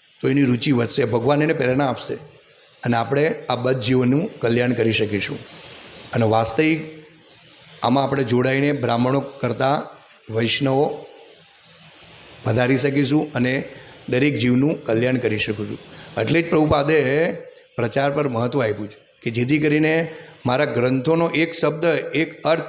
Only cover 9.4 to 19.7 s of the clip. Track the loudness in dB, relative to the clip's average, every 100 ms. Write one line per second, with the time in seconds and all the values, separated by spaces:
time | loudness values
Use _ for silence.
9.4 | -6 -2 0 0 -4 -18 -20 -20 -6 -2
10.4 | 0 0 0 0 0 -4 -14 -20 -20 -20
11.4 | -20 _ -20 -20 -20 -20 -20 -20 -20 -8
12.4 | -2 2 2 2 2 0 2 0 0 -2
13.4 | 0 -2 -6 -16 -20 -18 -4 2 2 2
14.4 | 2 2 2 -2 -2 0 0 0 -2 -2
15.4 | -4 -4 -8 -10 -16 -20 -10 -4 2 2
16.4 | 2 2 2 2 2 2 2 0 0 -4
17.4 | -14 -20 -14 -6 -2 0 0 0 -2 -2
18.4 | -2 0 -2 -2 -8 -14 _ _ -6 -2
19.4 | 0 2 2